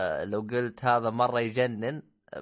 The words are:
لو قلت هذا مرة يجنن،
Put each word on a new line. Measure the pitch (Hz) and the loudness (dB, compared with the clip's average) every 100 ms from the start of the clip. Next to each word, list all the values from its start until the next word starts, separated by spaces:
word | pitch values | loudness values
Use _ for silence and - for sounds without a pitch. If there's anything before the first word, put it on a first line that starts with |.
| 92 73 | 0 -2
لو | 90 104 | -2 -4
قلت | 107 120 123 107 127 | -2 -2 -2 0 2
هذا | 120 117 | 4 2
مرة | 113 123 123 | 2 2 2
يجنن، | 117 117 127 110 113 151 - _ _ - | 0 0 0 0 -4 -6 -12 _ _ -14